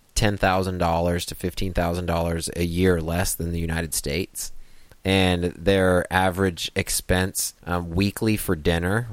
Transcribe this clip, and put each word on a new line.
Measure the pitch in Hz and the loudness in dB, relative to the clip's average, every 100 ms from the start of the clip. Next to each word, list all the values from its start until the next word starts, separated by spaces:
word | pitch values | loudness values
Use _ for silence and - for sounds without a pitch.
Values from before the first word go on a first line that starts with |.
| _ | _
ten | - 107 101 | 0 0 2
thousand | 95 92 92 90 | 2 2 0 0
dollars | 85 82 85 87 - | 2 2 2 0 -4
to | |
fifteen | 80 92 - 95 | -6 -6 -4 -2
thousand | 90 87 90 87 | 0 0 -2 -2
dollars | 85 85 85 - | 0 0 -2 -4
a | - | -2
year | 87 85 95 85 | -2 4 4 4
less | 80 87 - | 2 -2 -2
than | - 85 | -2 -4
the | 85 | -2
United | 82 82 82 | -2 -2 -4
States. | - 71 78 - - - - - - - - | -4 -2 -4 -4 -8 -10 -10 -14 -18 -20 -6
And | 95 95 92 90 87 - | 0 2 4 2 0 -2
their | 87 98 92 90 - | 2 4 4 4 2
average | 92 95 87 95 82 - | 2 2 2 0 0 -4
expense, | - - - - 92 95 - - - - | -4 -2 -2 0 0 0 -2 -6 -8 -6
um, | 87 85 | -4 -2
weekly | 82 101 - 110 107 | 0 0 0 0 0
for | - 85 | 0 0
dinner | 76 85 87 107 120 | 2 2 2 -2 -4